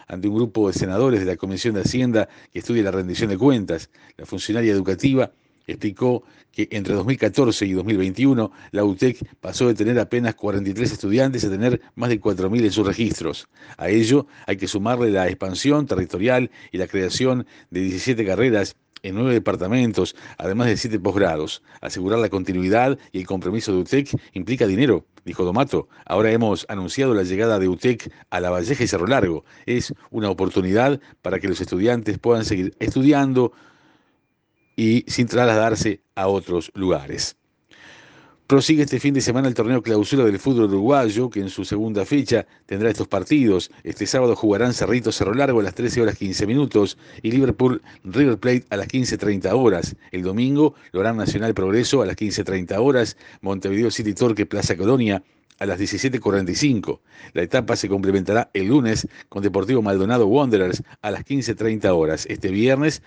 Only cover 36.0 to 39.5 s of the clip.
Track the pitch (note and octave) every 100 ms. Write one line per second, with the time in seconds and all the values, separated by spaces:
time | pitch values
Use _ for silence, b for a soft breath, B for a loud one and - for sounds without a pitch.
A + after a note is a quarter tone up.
36 | _ - F#2+ G2 F2 F2 - G2+ F#2 D#2+
37 | C#2 D2 - - _ _ _ B B B
38 | B B B B - C#3 - D#3 C#3+ B2+
39 | C#3+ C#3 A#2+ B2 C3+